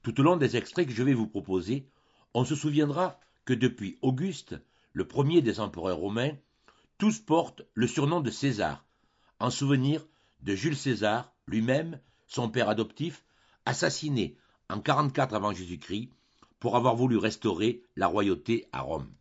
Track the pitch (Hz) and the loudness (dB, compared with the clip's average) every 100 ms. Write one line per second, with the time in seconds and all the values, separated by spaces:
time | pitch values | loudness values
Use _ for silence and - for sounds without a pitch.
0 | - 117 180 175 131 117 - - 156 113 | -2 2 4 4 2 0 -4 -2 -2 0
1 | 131 127 107 98 90 92 87 135 139 _ | 2 2 0 -4 -2 -4 -2 -6 -6 _
2 | _ _ _ 120 127 147 151 147 147 147 | _ _ _ -2 0 0 0 2 0 0
3 | 180 - _ _ - 120 123 - 98 - | -2 -4 _ _ -2 2 2 0 -10 -2
4 | 131 127 190 170 - 82 _ _ _ - | -2 0 -4 -6 -12 -16 _ _ _ -8
5 | 92 120 143 170 123 104 104 82 90 82 | -4 0 4 4 4 0 -4 -4 -4 -2
6 | 98 107 139 147 _ _ _ _ _ _ | -2 -2 -2 -4 _ _ _ _ _ _
7 | 214 220 - 160 - - - - 120 - | 2 2 2 2 2 -10 -10 0 0 2
8 | 143 170 127 - 139 104 85 69 _ _ | 0 0 -2 -2 -2 0 -2 -4 _ _
9 | _ _ _ _ 123 127 139 139 131 156 | _ _ _ _ -2 0 2 2 2 -2
10 | - _ _ _ - 95 143 139 139 110 | -6 _ _ _ -4 0 0 -2 -2 0
11 | 104 113 123 _ - 110 113 135 165 151 | 2 0 -4 _ -4 -2 2 0 -2 -12
12 | _ _ _ - 120 123 107 110 110 - | _ _ _ -4 -2 0 0 0 -2 -4
13 | 160 - _ _ _ _ - 135 165 - | -8 -8 _ _ _ _ -4 0 -2 -2
14 | 151 131 85 - _ _ _ 101 170 139 | -2 -2 -2 -6 _ _ _ -6 0 2
15 | 147 135 123 110 104 90 87 85 - 101 | 2 0 0 0 -2 -4 -8 -12 -8 -8
16 | 127 _ _ _ _ _ 120 120 123 117 | -8 _ _ _ _ _ 0 4 4 4
17 | 127 110 107 - 113 85 107 120 _ - | 4 4 2 0 -2 2 0 -2 _ -2
18 | 95 98 98 85 90 113 - 65 65 80 | 0 2 0 0 0 -2 -2 -10 -6 -6
19 | 60 - | -8 -18